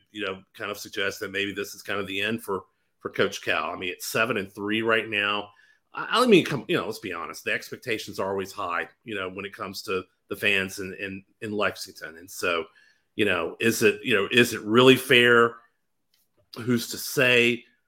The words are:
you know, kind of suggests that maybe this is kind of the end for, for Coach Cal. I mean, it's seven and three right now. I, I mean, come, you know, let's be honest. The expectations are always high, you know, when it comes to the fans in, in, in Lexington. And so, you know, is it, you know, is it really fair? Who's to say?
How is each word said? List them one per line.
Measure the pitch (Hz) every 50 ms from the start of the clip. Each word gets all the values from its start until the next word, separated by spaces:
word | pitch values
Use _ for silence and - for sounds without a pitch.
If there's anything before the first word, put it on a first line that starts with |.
| _ _ -
you | 107 101
know, | 98 95 95 92 _ _
kind | - 110 101
of | 104 -
suggests | - 107 - 104 98 98 98 -
that | 107 98 95
maybe | 98 101 101 95
this | 98 101 - -
is | 101 -
kind | - 104 101
of | 98
the | 95 95 98
end | 101 107 113 113 -
for, | - 98 92 - _ _ _ _ _ _ _
for | - 98
Coach | - - 110 95 - - -
Cal. | - 92 85 78 78
I | 87
mean, | 90 95 90
it's | 87 - -
seven | - - 123 110 117 123
and | 107 95 98 -
three | - 101 104 107 113 110
right | 113 113 113 104 110
now. | 110 104 101 101 104 104 101 - _ _ _ _ _ _ _ _ -
I, | - 156 - - 220 247
I |
mean, | 247 214 165 123
come, | - 160 - - -
you | 180 131
know, | 90
let's | 90 113 -
be | - 98 85
honest. | 85 82 78 80 - -
The | 110 104
expectations | - - - - 110 - 127 113 104 - - 95 -
are | 101 95
always | 98 98 95 95 -
high, | - 98 87 87 87 82 - _ _ -
you | 120 107
know, | 98 95 92
when | 92 98 98
it | 101 -
comes | - 107 95 98 - -
to | - 98 92 92 _ _ _ _ -
the | 110
fans | - - 104 101 98 95 95 - -
in, | 95 92 92
in, | - 104 98 95 98 98 _ _ - 113
in | 110 104
Lexington. | 104 101 95 - - - 95 85 - 85 78 80
And | 82 87 92
so, | - - 104 92 85 82 80 - _ _ _ _ _ _ _ _ -
you | - 110
know, | 101 92 87 82 85 - -
is | 110 113 113 - 113
it, | 104 101 - -
you | 123 117
know, | 98 98 95
is | 117 120 123 117 113
it | 101 87
really | 104 107 120 127 131 131
fair? | 117 - - 135 120 120 123 120 117 117 117 - - _ _ _ _ _ _ _ _ _ _ _ _ _ _ _ _ _ _ -
Who's | - 117 120 123 117 - - -
to |
say? | - - - - 147 131 123 123 120 120 120 120 117 - _ _ _ _